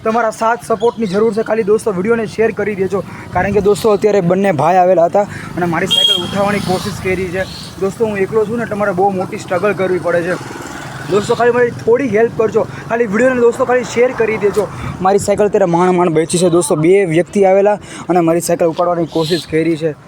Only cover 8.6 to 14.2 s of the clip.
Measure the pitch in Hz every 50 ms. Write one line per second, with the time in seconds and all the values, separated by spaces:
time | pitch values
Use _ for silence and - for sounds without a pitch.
8.6 | 233 202 208 202 208 208 190 175 190 202 196 185 185 185 - 202 - - 185 175
9.6 | 175 208 196 - 190 185 180 180 151 175 170 175 165 175 180 - - - - -
10.6 | - - - - - - - - - 143 165 202 202 - 240 - 226 240 233 240
11.6 | 247 233 - - - 226 226 254 285 262 196 208 233 233 - - 226 214 190 220
12.6 | 190 - - - - - 220 233 240 220 190 220 247 262 262 247 240 233 226 240
13.6 | 262 - 247 254 240 - - 233 240 254 254 -